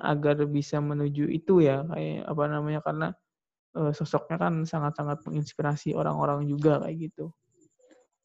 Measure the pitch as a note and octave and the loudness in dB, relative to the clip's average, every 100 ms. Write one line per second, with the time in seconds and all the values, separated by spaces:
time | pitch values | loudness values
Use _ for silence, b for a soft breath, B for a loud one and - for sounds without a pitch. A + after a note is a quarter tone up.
0 | - D3 D3 D3 D3 D3 C#3+ D3 D3 D3 | 0 2 2 2 2 0 0 -2 -2 0
1 | D3 C#3+ D3 E3 - F#3 D3 C3+ E3 D#3 | -2 0 0 0 4 6 6 4 -2 -4
2 | D#3 D#3 - D3+ D3 D3+ D3+ D3+ D#3 D3+ | -4 -4 -4 0 0 0 -2 -2 -2 -2
3 | D#3+ - _ _ _ _ _ - D3+ D3 | -4 -6 _ _ _ _ _ -2 0 0
4 | D3+ - - E3 F3 E3 D#3+ D#3+ D3 D3+ | -2 -2 -2 -2 0 0 -2 -2 -2 -2
5 | D3 D3 - D#3 D3 - D3 D3 D3+ D#3 | -4 -6 -4 -4 -4 -4 -2 -2 -2 -2
6 | D#3 D3+ C#3+ C#3+ D3 C#3+ D#3 C#3+ - D#3+ | 0 0 0 0 0 2 4 4 0 -6
7 | D#3 - D#3+ - _ _ _ _ _ - | -8 -10 -12 -14 _ _ _ _ _ -20
8 | _ _ | _ _